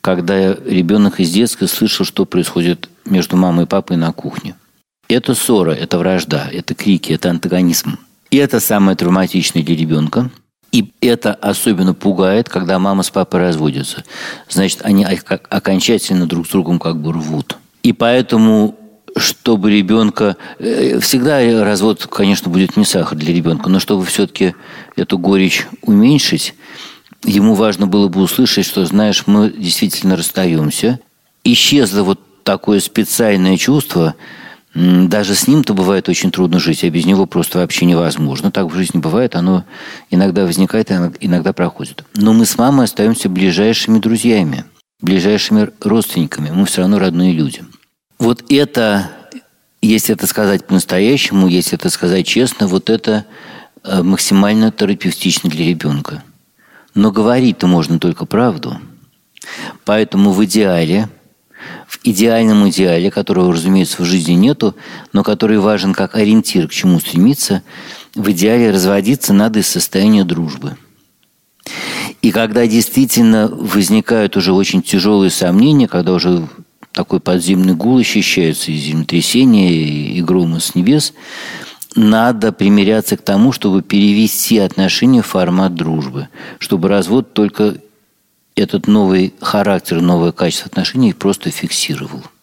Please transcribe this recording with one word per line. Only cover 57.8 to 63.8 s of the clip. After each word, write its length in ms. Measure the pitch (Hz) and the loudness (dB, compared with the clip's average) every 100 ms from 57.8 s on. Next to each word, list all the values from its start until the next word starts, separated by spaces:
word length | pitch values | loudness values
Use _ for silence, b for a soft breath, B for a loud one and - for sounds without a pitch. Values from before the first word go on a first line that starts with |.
| 76 82 | 2 0
только 260 | 87 82 | -2 -4
правду. 540 | 78 104 123 82 - - - - _ _ _ _ B B B B | -4 0 0 -2 -8 -12 -14 -20 _ _ _ _ B B B B
Поэтому 480 | - 107 107 95 101 | -2 0 0 2 2
в 120 | 95 | 2
идеале, 640 | 104 104 101 85 80 92 110 - _ _ _ B B B B | 0 2 2 2 0 0 -2 -10 _ _ _ B B B B
в 100 | - | -6
идеальном 640 | - 95 113 113 113 107 101 | -2 2 2 4 4 4 4
идеале, 420 | 87 95 85 92 | 2 2 2 0
которого, 420 | 104 98 92 90 | -2 -2 0 2
разумеется, 500 | 85 82 95 | 2 2 2